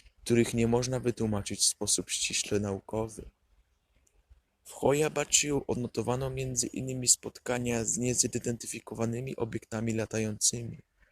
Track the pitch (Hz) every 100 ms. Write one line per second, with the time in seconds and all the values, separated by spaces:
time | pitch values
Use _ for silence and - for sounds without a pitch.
0 | - _ - 117 117 120 117 120 127 127
1 | 120 - 110 104 - 101 - - 104 -
2 | - - - - - 104 101 98 - 110
3 | 113 - - - _ _ _ _ _ _
4 | _ _ _ - _ _ - - - 147
5 | 151 151 147 - 147 143 - 123 120 -
6 | 110 127 135 131 131 123 123 - 131 131
7 | 123 - 123 - - 123 120 117 110 -
8 | 123 120 120 120 123 117 - 113 - 113
9 | 113 117 131 - 117 117 - 110 113 110
10 | 104 110 107 107 - 123 117 - - _
11 | _